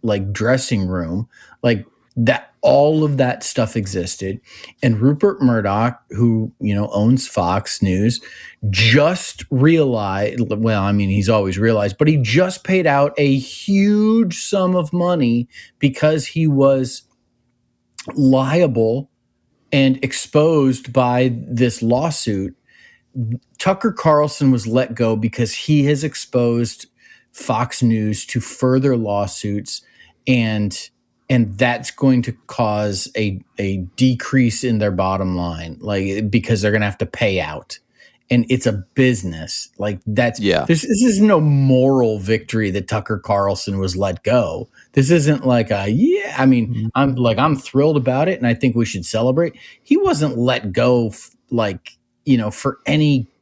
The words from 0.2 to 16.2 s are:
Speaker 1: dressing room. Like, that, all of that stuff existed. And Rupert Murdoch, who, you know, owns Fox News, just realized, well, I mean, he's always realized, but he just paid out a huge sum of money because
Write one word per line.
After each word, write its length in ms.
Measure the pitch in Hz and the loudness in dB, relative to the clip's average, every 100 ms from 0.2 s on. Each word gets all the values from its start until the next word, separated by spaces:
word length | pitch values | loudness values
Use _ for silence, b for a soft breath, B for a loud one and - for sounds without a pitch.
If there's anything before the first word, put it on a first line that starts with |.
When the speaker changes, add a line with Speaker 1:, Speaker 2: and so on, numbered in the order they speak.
| 98 | -2
Speaker 1:
dressing 540 | 101 110 131 - 110 95 | -2 0 0 0 -2 -2
room. 400 | 92 82 90 113 b b b | -4 -4 -6 -8 b b b
Like, 240 | 123 110 - _ _ - | -2 -2 -4 _ _ -2
that, 360 | 117 123 - _ | 0 0 -6 _
all 420 | 143 135 147 156 | 2 4 4 2
of 120 | 151 139 | 0 0
that 240 | 127 - | 0 -2
stuff 320 | - - 110 117 | -6 -4 -2 -4
existed. 640 | 98 98 87 - 95 101 B B B B | -4 -6 -6 -6 -8 -8 B B B B
And 180 | 131 110 | 0 2
Rupert 400 | 123 147 202 196 | 2 4 0 2
Murdoch, 640 | 131 117 101 104 117 123 _ | 2 2 0 0 0 -2 _
who, 420 | 101 117 113 110 _ | 0 2 2 -2 _
you 140 | 107 | -2
know, 140 | 101 104 | -2 -2
owns 340 | 101 110 127 - | 0 2 2 0
Fox 520 | - 87 95 - - | -2 0 -2 -2 -2
News, 380 | 98 92 107 120 B B B B 107 | 0 2 0 -2 B B B B -4
just 760 | 92 110 127 151 180 - - - | 0 4 4 2 0 -6 -10 -6
realized, 920 | 135 143 165 139 117 101 98 104 - | 2 4 4 2 0 -4 -2 -4 -4
well, 420 | 117 107 113 107 | -4 -2 0 0
I 100 | 98 | 0
mean, 160 | 101 98 | 0 0
he's 200 | 98 95 | 0 2
always 280 | 110 95 92 | 0 0 0
realized, 380 | 113 110 101 101 | 0 2 -2 0
but 100 | 156 | 2
he 80 | 156 | 2
just 460 | 113 127 185 185 | 2 2 0 -2
paid 220 | - 190 165 | -2 0 2
out 280 | 139 143 - | 2 0 0
a 200 | 143 135 | 0 0
huge 1040 | 131 - - 196 202 208 214 226 208 165 | -2 -12 -2 2 4 2 2 2 0 -2
sum 320 | - 202 185 | -4 -2 0
of 180 | 180 156 | 0 -2
money 560 | 175 175 175 123 117 120 B B _ | -2 0 0 2 0 -2 B B _
because 480 | 143 131 151 156 | -2 0 0 0